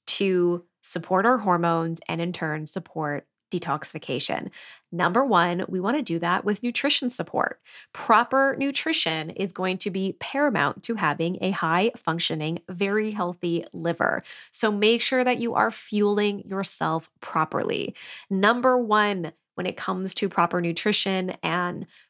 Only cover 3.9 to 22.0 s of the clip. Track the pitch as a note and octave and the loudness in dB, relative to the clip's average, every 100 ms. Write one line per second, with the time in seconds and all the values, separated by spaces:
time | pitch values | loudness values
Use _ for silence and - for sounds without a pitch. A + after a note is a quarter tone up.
3.9 | D#3+ - B2+ - - - - - - _ | -12 -6 -6 -2 -4 -6 -14 -20 -20 _
4.9 | E3+ F3 F#3 C#4 F#3+ F3 F3 F#3+ F#3 F#3+ | 0 2 2 4 4 4 0 -2 -2 0
5.9 | C#4+ A#3 E3 E3+ F#3 G3+ G#3 A#3+ A#3+ D4+ | -2 -2 -2 0 0 0 -2 -2 0 0
6.9 | D4 B3 - - - - - _ - - | 0 -2 -4 -4 0 -2 -2 _ -20 -18
7.9 | - - A3 A#3+ C4+ C4+ - C#4 C#4 D#4+ | -14 4 4 6 2 2 2 -2 -2 -2
8.9 | D#4+ - D#3+ D#3 - F#3+ - F#3 F#3 G#3 | 0 0 -2 -4 -4 -6 -2 -2 -2 -2
9.9 | F#3+ F#3+ - - C4+ D4 F#3+ C#3+ - - | -2 -2 -4 -6 2 2 4 2 0 -6
10.9 | A3+ E3+ D3 E3 F3+ F#3 F#3+ E3 E3+ A3 | 0 0 0 -2 0 -2 0 0 2 2
11.9 | - - E3 - D#3+ D3+ E3+ - F3+ G3 | 0 -4 -2 -2 -2 -4 -4 -8 -4 0
12.9 | G#3 G#3+ G#3 F3+ F3 E3+ E3+ - F3+ E3 | 0 -2 -2 -4 -4 -2 -2 -4 -4 -4
13.9 | E3+ - - - - - - A3 G3+ G#3+ | 0 0 0 -6 -20 -20 -2 0 4 4
14.9 | A#3 - B3+ B3+ B3 A#3 - A3 A3+ - | 4 2 2 2 2 0 2 2 0 -4
15.9 | G#3 G#3 G#3 G#3 G3+ F#3 F#3+ F#3 - F3 | 2 4 4 0 -2 -6 -6 -6 -2 0
16.9 | D#3+ - _ - D#3+ D#3 - - - - | 0 -4 _ -6 -2 -2 -2 -2 -2 -4
17.9 | - - - - F#3+ G3+ B3 B3+ B3+ A3+ | -10 -16 -18 -4 2 4 4 4 4 4
18.9 | G#3 G#3 G3 D#3+ - _ - F3+ - - | 4 4 0 -4 -8 _ -6 -6 -4 -4
19.9 | F#3 F#3+ - G3 - E3+ F3+ F3 E3+ G#3 | -4 -4 -2 -2 2 2 2 0 0 0
20.9 | G3+ - F#3+ F#3 - E3 E3+ F3 E3+ - | 0 0 0 -2 -4 -2 -2 -2 -4 -12
21.9 | _ | _